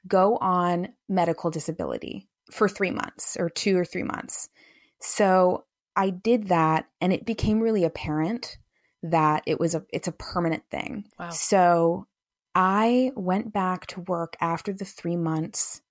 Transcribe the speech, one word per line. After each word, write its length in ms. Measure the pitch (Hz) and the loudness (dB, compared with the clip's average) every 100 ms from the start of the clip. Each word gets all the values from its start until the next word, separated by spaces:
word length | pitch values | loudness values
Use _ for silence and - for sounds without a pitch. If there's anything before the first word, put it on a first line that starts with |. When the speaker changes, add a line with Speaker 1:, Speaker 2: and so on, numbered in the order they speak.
| 185 | 2
Speaker 1:
Go 300 | 190 190 240 | 4 4 2
on 500 | 190 180 175 175 185 _ - | 0 2 2 0 -4 _ -2
medical 440 | 185 170 165 170 | 0 2 0 -2
disability." 760 | 160 - 160 73 60 - - _ _ _ | -4 -6 -6 -6 -6 -8 -12 _ _ _
For 180 | - 202 | 0 0
three 220 | - 190 | 0 -4
months 460 | - - - - - | -4 -8 -8 -8 -4
or 100 | 170 | -4
two 280 | - 208 185 | -2 0 0
or 60 | |
three 180 | 175 - | 0 -6
months. 460 | - - - - - _ _ _ _ _ | -6 -8 -8 -10 -10 _ _ _ _ _
So 640 | - - 202 185 180 - _ _ _ - | -6 2 4 6 4 2 _ _ _ -2
I 140 | 196 | -2
did 380 | 185 220 240 202 | -2 2 2 4
that, 380 | 170 160 160 - _ | 2 4 2 -2 _
and 120 | 185 | 0
it 120 | 185 | 0
became 360 | - 220 220 214 | -2 -2 2 2
really 240 | 226 220 | 2 2
apparent 760 | 165 - - 151 165 240 - - _ _ _ _ | 2 0 -4 -2 -2 -4 -10 -18 _ _ _ _
that 400 | 165 165 156 151 - | -2 2 4 2 -2
it 140 | 156 | -2
was 140 | 170 | 0
a, 100 | 165 - | -2 -4
it's 160 | 175 - | -6 -6
a 40 | |
permanent 520 | - - 180 170 156 _ | -10 -8 -2 -2 -4 _
thing. 340 | - - - 208 - | -10 -8 -10 -12 -14
Speaker 2:
Wow. 120 | 175 | -8
Speaker 1:
So 760 | 165 - 196 175 170 165 180 - _ _ _ _ | -4 2 4 6 6 4 0 -8 _ _ _ _
I 580 | 185 185 196 226 247 254 262 | 0 2 2 4 4 2 -2
went 360 | 180 190 220 | 0 0 -2
back 340 | 208 185 185 - | -2 -2 -4 -8
to 120 | - | -12
work 360 | 175 175 165 - | -4 -4 -4 -4
after 320 | 170 165 - | -4 -2 -6
the 120 | 196 | -8
three 320 | 190 - 170 175 | -10 -8 -4 -2
months. 640 | 165 160 165 - - - _ | 0 -2 -2 -4 -6 -6 _